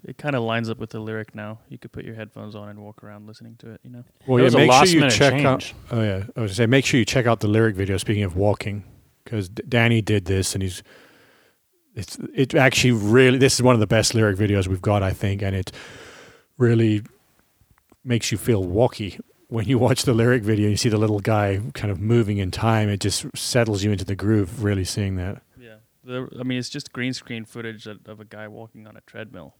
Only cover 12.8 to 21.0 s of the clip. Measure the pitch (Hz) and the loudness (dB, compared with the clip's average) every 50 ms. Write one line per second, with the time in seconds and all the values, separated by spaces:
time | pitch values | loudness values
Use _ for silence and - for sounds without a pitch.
12.8 | - 127 120 110 101 104 113 127 131 127 123 135 127 131 - - 120 127 127 110 | 2 2 2 2 2 4 6 6 6 6 6 6 4 4 4 4 4 4 6 4
13.8 | 107 - 117 110 107 - - 113 110 107 95 95 107 101 101 98 92 95 95 92 | 4 2 2 2 2 2 2 2 2 2 2 0 0 0 2 0 0 -2 -4 -4
14.8 | - 110 101 104 95 95 90 - - 101 98 98 101 98 98 95 95 - - - | 0 0 0 0 0 -2 -4 -4 -4 -4 -4 -4 -4 -4 -4 -4 -6 -8 -12 -18
15.8 | - - - - - - - - - - - _ _ _ _ - 123 117 117 113 | -20 -20 -20 -20 -20 -20 -20 -20 -20 -20 -20 _ _ _ _ 0 2 2 4 4
16.8 | 113 110 107 104 107 - _ _ _ _ _ _ _ _ _ _ _ _ _ _ | 4 2 2 0 -4 -8 _ _ _ _ _ _ _ _ _ _ _ _ _ _
17.8 | _ _ _ _ _ 127 120 113 - - 117 98 - - 117 98 95 87 87 104 | _ _ _ _ _ -2 -2 -2 0 -4 -6 -4 0 0 0 0 0 -2 2 2
18.8 | 123 123 - - 107 95 - - - _ _ _ _ _ - 113 104 95 135 117 | 2 2 0 -6 -10 -10 -10 -14 -20 _ _ _ _ _ -8 -6 -2 0 0 2
19.8 | 123 117 - - - - 120 113 113 120 127 127 101 104 110 104 104 104 104 98 | 2 2 2 0 0 0 2 2 2 2 2 0 0 0 0 0 2 0 0 0
20.8 | - 123 104 107 | 0 0 0 0